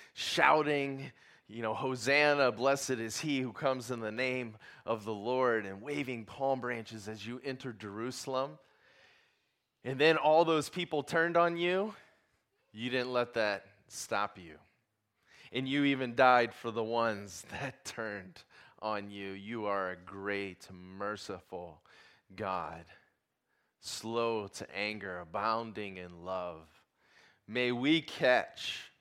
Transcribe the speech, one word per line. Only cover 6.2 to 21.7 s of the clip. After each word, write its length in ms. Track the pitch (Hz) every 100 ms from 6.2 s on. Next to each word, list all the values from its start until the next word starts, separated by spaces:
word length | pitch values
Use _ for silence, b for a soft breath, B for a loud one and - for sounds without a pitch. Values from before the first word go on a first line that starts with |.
palm 360 | 107 - 135 131
branches 480 | 123 120 110 113 101
as 180 | 110 104
you 140 | 123
entered 380 | 139 131 135 110
Jerusalem, 800 | 107 101 120 123 - 131 139 151 b b b b b b b b b b _ _
and 160 | 123 135
then 200 | 151 156
all 260 | 143 156
those 240 | 165 160 143
people 340 | - 175 151
turned 340 | 131 170 165 170
on 200 | 170 170
you, 400 | 175 185 214 196 B B B B _ _ _ 107
you 140 | 120
didn't 220 | 127 123
let 220 | 123 120
that 300 | 117 107 98 - _ _
stop 500 | - - 104 104 -
you. 220 | 85 76 _ _ _ _ _ _ B B B
And 160 | 123 131
you 160 | 143
even 320 | 143 135 127 120
died 360 | 131 123 117
for 200 | - 120
the 100 | 110
ones 640 | 110 117 117 104 101 87 -
<laughs> 20 |
that 320 | - 135 -
turned 580 | - - 110 104 92 87 - B B B
on 300 | 107 104 101
you. 180 | 101 98
You 360 | 98 101 117 104
are 260 | 98 92
a 40 | 90
great, 680 | 90 98 98 101 98 90 -
merciful 1080 | 92 92 95 101 104 - 92 - 92 87